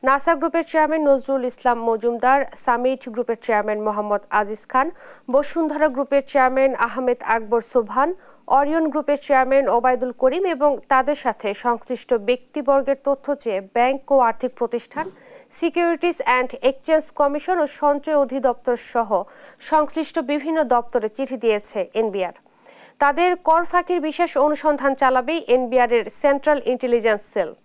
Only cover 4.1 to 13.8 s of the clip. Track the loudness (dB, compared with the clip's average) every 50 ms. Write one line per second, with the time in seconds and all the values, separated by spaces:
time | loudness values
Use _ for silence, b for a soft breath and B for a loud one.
4.1 | -4 -4 -4 -2 -2 -2 -2 -2 -6 -12 -12 _ 0 0 0 0 B B B B
5.1 | B B B B 0 0 0 0 -2 -2 -2 -2 0 0 0 0 0 -2 -2 0
6.1 | 0 0 0 0 0 2 2 2 2 2 2 2 2 0 -2 -2 -2 -4 -2 -2
7.1 | -2 -2 -2 -2 -2 -2 0 0 -2 -2 -2 0 -2 -2 -2 0 0 0 0 0
8.1 | -2 b b b b b b b 2 2 2 2 2 0 0 0 -2 -2 -2 0
9.1 | -2 -2 0 2 2 2 4 4 4 2 4 4 2 2 2 2 0 2 -2 -6
10.1 | -4 0 0 0 2 2 -2 -2 -2 2 2 0 0 0 -2 _ 2 2 2 0
11.1 | -2 -2 -2 -4 -6 -4 -6 -6 -6 -4 -2 -2 -2 -2 -4 -8 -8 -8 -2 -2
12.1 | -2 -2 0 0 -2 -2 -2 _ _ -6 0 2 2 2 2 0 -4 -2 _ -4
13.1 | -4 -2 -2 -6 -6 -4 -4 -4 -4 -4 -6 -4 _ 2